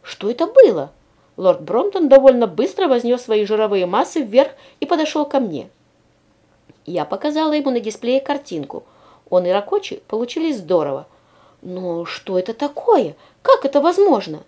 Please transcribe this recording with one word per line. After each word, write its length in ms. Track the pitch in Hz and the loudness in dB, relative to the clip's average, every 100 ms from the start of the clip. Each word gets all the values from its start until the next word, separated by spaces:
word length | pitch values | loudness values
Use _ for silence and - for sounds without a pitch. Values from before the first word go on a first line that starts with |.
«Что 280 | - - 202 | -18 -8 -6
это 180 | 240 339 | -4 4
было?» 440 | 508 427 175 139 _ _ _ _ - | 8 8 6 -8 _ _ _ _ -2
Лорд 240 | 185 175 | 0 0
Бромптон 460 | 151 214 403 392 302 | -2 -2 -2 -2 6
довольно 400 | 269 269 247 226 | 8 8 4 0
быстро 400 | 160 302 - 359 | -2 -4 -2 0
вознёс 360 | 247 233 247 | 0 0 -4
свои 220 | 247 214 202 | 0 -2 0
жировые 400 | 214 214 196 180 | 0 0 0 0
массы 360 | 196 349 339 | -2 -2 -4
вверх 300 | 240 226 277 - - _ | 0 2 2 -4 -20 _
и 60 | - | -4
подошёл 400 | 339 311 311 294 | -2 -2 -4 -2
ко 140 | 269 | -2
мне. 300 | 226 147 - _ _ _ _ _ _ _ _ _ _ _ - | -4 -8 -12 _ _ _ _ _ _ _ _ _ _ _ -10
Я 180 | 175 147 | -8 -6
показала 480 | 196 302 302 311 | -4 -4 -2 0
ему 180 | 302 277 | 0 0
на 80 | 240 | -2
дисплее 420 | 214 214 240 262 | -4 -8 -2 -2
картинку. 640 | 269 285 - 170 139 165 - _ _ _ _ | -2 -6 -6 -10 -10 -14 -18 _ _ _ _
Он 160 | 180 180 | 0 2
и 40 | |
Ракочи 520 | 190 247 403 - - _ | -2 0 -4 -4 -14 _
получились 500 | 214 240 - 320 254 | -6 -6 -4 -4 -4
здорово. 500 | 160 180 143 135 151 _ _ _ _ _ | 0 0 0 -6 -10 _ _ _ _ _
«Но 440 | - 180 180 170 170 | -14 -10 -8 -8 -8
что 320 | - - 185 | -12 -6 -4
это 160 | 185 | -4
такое? 600 | 226 294 285 - 392 180 156 _ _ | -6 -8 -4 2 2 2 -8 _ _
Как 240 | - 539 277 | 2 2 2
это 160 | 285 | 0
возможно?» 640 | 302 359 403 240 180 156 | 0 2 2 2 -2 -14